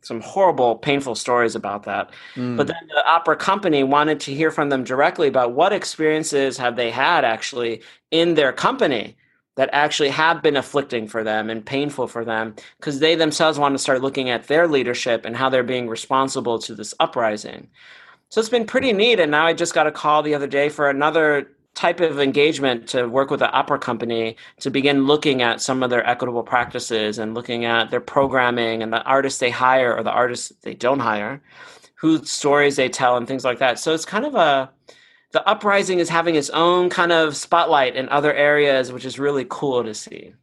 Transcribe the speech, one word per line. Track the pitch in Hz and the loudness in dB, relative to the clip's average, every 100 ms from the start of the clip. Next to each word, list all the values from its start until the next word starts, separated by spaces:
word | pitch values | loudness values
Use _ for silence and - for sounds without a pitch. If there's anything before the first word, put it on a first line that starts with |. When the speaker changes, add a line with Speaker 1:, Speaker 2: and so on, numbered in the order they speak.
Speaker 1:
some | - 117 | -10 -12
horrible, | 107 - 190 143 123 113 | -8 2 2 4 2 2
painful | - 143 135 110 | 0 0 -2 -8
stories | - 123 117 113 | 0 0 0 -2
about | 101 101 | -8 -8
that, | 104 101 92 - - - | -6 -6 -6 -12 -18 -10
Speaker 2:
Mm. | 123 120 | -6 -2
Speaker 1:
but | 147 | -4
then | 165 160 | -4 -6
the | 151 139 | -4 2
opera | 156 165 | 2 2
company | 156 - 196 196 147 | -2 0 -2 0 0
wanted | 135 143 151 147 | 2 2 2 -2
to | 139 | -6
hear | 139 160 | -2 -2
from | 156 147 | 0 -2
them | 135 | -2
directly | 120 131 151 180 151 | -2 0 0 2 0
about | 131 123 | 2 0
what | 123 180 | 2 0
experiences | 202 - - 156 156 156 143 135 120 | 0 -6 -4 -2 0 -2 -2 -2 -2
have | 123 117 | -4 -2
they | 117 | -4
had | 117 143 170 | 0 2 2
actually | 127 110 - 123 117 113 - - _ | 2 -2 -6 -6 -6 -6 -12 -20 _
in | 160 170 | 0 2
their | 160 139 | 4 2
company | 123 190 269 196 123 98 - _ _ _ - | 2 0 2 0 0 -4 -14 _ _ _ -2
that | 131 | 0
actually | 143 151 147 143 | 2 0 2 0
have | 139 156 160 | 2 2 4
been | 156 139 | 2 0
afflicting | 123 143 139 120 107 | 0 -4 -2 -6 -4
for | 113 | -6
them | 110 107 107 | -2 -2 -2
and | 113 | -6
painful | 107 139 143 143 120 | -6 -4 -4 -4 -6
for | 117 | -6
them, | 117 113 113 107 - _ | -4 -4 -4 -10 -20 _
'cause | - 139 | -8 0
they | 156 | 2
themselves | 165 156 151 160 147 | 2 0 4 2 4
want | 143 | 0
to | 139 | 0
start | - 131 | 0 0
looking | 135 135 127 | 0 -4 -2
at | 120 - | -4 0
their | 147 170 | 2 4
leadership | 143 123 120 - 117 | 2 0 -2 -2 -2
and | 113 117 | -2 -2
how | 131 | 0
they're | 131 | 2
being | 120 127 120 | 0 -4 -6
responsible | 113 - 135 135 135 123 113 | -8 -2 0 0 -2 -4 -4
to | - | -6
this | 107 107 - | -12 -14 -2
uprising. | - 135 113 107 - - - _ - - - - _ | -2 0 -2 -2 -10 -16 -20 _ -20 -20 -20 -20 _
So | - | -2
it's | 220 | 0
been | 240 220 | -2 0
pretty | 254 262 | 0 2
neat. | 196 226 220 | 2 4 4
And | 156 | 4
now | 147 165 | 4 2
I | |
just | 160 165 | 2 0
got | 170 156 | 2 0
a | |
call | 151 151 151 | 0 0 0
the | 151 | 2
other | 147 139 | -2 -2
day | 139 143 | 0 -2
for | 147 143 | 0 0
another | 139 147 160 156 143 139 _ _ - | 2 0 2 2 2 -2 _ _ -2
type | 175 175 | -2 0
of | 165 143 | -2 2
engagement | 139 135 147 147 139 120 113 | 0 4 2 2 -2 -2 -4
to | 131 120 | -2 0
work | 120 135 | 0 0
with | 147 | 0
an | 120 | 0
opera | 135 139 139 | 0 0 -2
company | - 117 117 117 113 110 - _ | -2 -4 -4 -2 -4 -8 -20 _
to | 139 | -4
begin | 135 135 143 135 | 0 2 2 4
looking | 151 151 131 | 2 2 2
at | 120 113 | 2 0
some | - 131 | -2 -2
of | 127 | 0
their | 120 | 0
equitable | 113 123 123 120 | 0 -2 -2 -4
practices | 113 127 120 123 120 113 107 107 | -2 0 0 -6 -4 -2 -2 -4
and | 110 | -6
looking | 113 120 117 | -8 -6 -4
at | 117 117 110 | 0 0 0
their | 123 | -2
programming | - - 139 135 123 120 113 113 | -2 0 2 2 2 2 -2 -2
and | 110 | -2
the | 113 | -4
artists | 127 135 135 135 | 0 0 0 -2
they | 123 | -2
hire | 120 127 131 123 113 | 2 2 4 2 0
or | |
the | 104 | -2
artists | 107 123 120 - _ | 0 0 -2 -10 _
they | - | -14
don't | 104 120 139 | -4 -2 0
hire, | 117 107 107 139 _ - - - - _ | 0 -2 -4 -10 _ -20 -20 -20 -20 _
whose | 156 160 - | 0 0 -2
stories | - 147 143 143 | -4 2 4 4
they | 139 127 | 2 0
tell | - 127 123 | 2 2 2
and | 117 | -2
things | 135 | -4
like | 123 120 | -2 0
that. | 131 113 | 0 0
So | - | -2
it's | 160 | -2
kind | - 196 285 | -2 -4 -2
of | |
a, | 254 160 135 131 _ _ - _ _ _ | 2 2 2 -2 _ _ -20 _ _ _
the | 156 190 | -2 0
uprising | 208 208 202 180 185 | -2 2 0 2 0
is | 165 | 0
having | 165 170 160 | 0 2 0
its | 139 | 0
own | 147 170 180 180 | 2 4 4 2
kind | 180 170 | 2 2
of | 170 156 | 4 2
spotlight | 139 - 170 160 151 131 120 | -2 0 2 4 4 2 -2
in | 131 | -2
other | 143 147 | 0 2
areas, | 143 147 147 147 135 127 | 2 4 4 4 2 0
which | 127 | -6
is | 131 123 | -10 -4
really | 143 143 123 | -2 -2 -4
cool | - 147 123 | -4 -2 -2
to | 110 | -2
see. | 107 - 80 78 - | -8 -14 -18 -20 -20